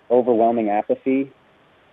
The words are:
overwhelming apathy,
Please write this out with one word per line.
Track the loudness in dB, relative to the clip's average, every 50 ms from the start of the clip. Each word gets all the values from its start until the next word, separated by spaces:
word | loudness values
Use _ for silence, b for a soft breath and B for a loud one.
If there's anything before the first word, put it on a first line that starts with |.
| _ 0
overwhelming | 0 2 2 2 2 2 2 2 0 0 -2 -2
apathy, | -2 -2 -2 -4 -4 -4 -2 -2 -2 -2 -4 -6 -12 _ _ _ _ _ _ _ _ _ _ _